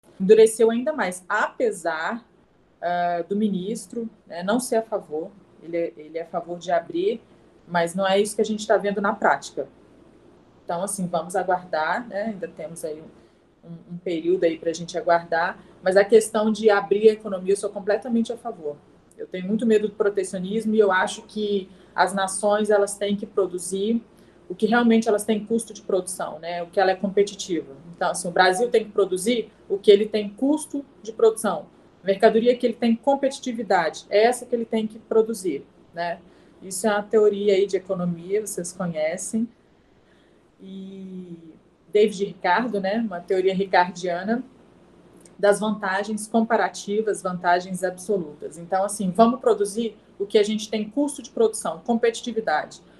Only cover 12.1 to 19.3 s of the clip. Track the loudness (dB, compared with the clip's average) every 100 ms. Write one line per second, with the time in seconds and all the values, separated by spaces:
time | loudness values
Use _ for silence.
12.1 | -6 -6 -6 -10 -12 -14 -10 -10 -10 -14
13.1 | -20 _ _ _ _ -20 -20 -14 -12 -6
14.1 | -4 0 2 2 0 -4 -6 -6 -4 2
15.1 | 2 2 -2 -2 -4 -16 -6 2 4 6
16.1 | 6 4 0 0 2 4 4 2 4 6
17.1 | 4 0 -4 -2 -2 -2 -4 -2 -2 0
18.1 | -2 -2 -6 -10 -10 -10 -10 _ _ _
19.1 | -18 -12